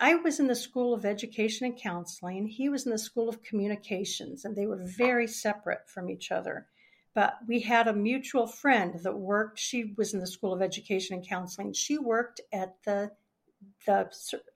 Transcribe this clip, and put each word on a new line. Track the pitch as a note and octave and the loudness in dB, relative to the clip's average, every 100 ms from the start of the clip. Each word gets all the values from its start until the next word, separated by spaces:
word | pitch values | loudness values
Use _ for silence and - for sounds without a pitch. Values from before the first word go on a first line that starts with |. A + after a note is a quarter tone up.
I | B3+ E4 | 4 6
was | E4 D4 | 4 2
in | C4+ | 2
the | |
School | A#3+ - B3+ B3 | 2 -2 -2 0
of | A#3 G3+ | 2 0
Education | G#3 A3+ - A3 G#3+ B3+ | -2 -4 0 0 0 -4
and | A#3+ | -4
Counseling. | G#3+ F3 E3+ - F3+ F#3+ G#3+ | -4 -4 -6 -10 -8 -4 -4
He | A3 C4+ | -2 0
was | C#4+ | 0
in | C4 | 0
the | A3 | -2
School | - - A3+ | -2 -2 -2
of | A3+ | -2
Communications, | - G#3+ G3+ G#3 - F#3+ G3 - - C#4 | -4 -2 0 -2 -4 -4 -4 -6 -8 -10
and | G3+ | -8
they | G3+ G3+ | -2 -2
were | G3 | -2
very | F3+ F#3+ B3 A#3+ A#3 | -6 2 4 4 2
separate | - A3 G#3 - F3+ - | -2 -2 -2 -2 -4 -6
from | - F3+ | -10 -8
each | F#3 - | -6 -4
other. | F3+ - - - _ _ _ _ | -2 -2 -6 -10 _ _ _ _
But | - G3+ - A3+ | 2 2 2 -2
we | A#3 | 0
had | A3 A#3 A3+ | 4 4 6
a | |
mutual | G#3 G#3 C4 - C4+ A3+ | 4 2 0 0 0 0
friend | - C#4+ B3 F3+ F3 | 2 4 6 4 -2
that | F3+ - | -4 -2
worked, | F#3+ G3+ G#3+ - | 0 2 0 -4
she | - B3 A3 G3+ | -4 -4 -4 -2
was | G3+ | -2
in | G3+ | -2
the | F3+ | -4
School | - G3+ | -4 -2
of | F#3 | 0
Education | F#3 - - F#3+ F#3 F#3 | 0 -2 -2 -2 -2 -6
and | F3+ | -4
Counseling. | F#3 F3+ - G3+ | -6 -6 -8 -6
She | G3 - D4 | -4 -2 0
worked | B3 A3+ A#3+ - - | 2 2 0 -6 -8
at | G3+ F#3 - | -4 -4 -6
the, | - G3+ G#3 - _ _ _ _ G3 _ - | -2 -2 -2 -8 _ _ _ _ -20 _ 2
the | G3 F#3 | 2 2
cir-, | - - - - | -6 -10 -10 -10